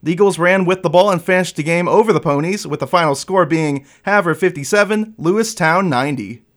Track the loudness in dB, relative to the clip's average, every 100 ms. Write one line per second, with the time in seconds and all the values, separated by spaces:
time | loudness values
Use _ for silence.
0 | -4 2 2 2 2 2 2 0 2 4
1 | 4 0 0 0 0 -6 -2 -2 2 2
2 | 4 2 0 -2 -2 -6 -6 -8 -2 0
3 | 0 -2 -2 0 0 0 -2 -4 -8 _
4 | -2 0 0 0 -2 -2 -2 0 2 -2
5 | -4 -4 -2 0 -2 -2 0 0 0 -2
6 | -2 -4 -8 -14 _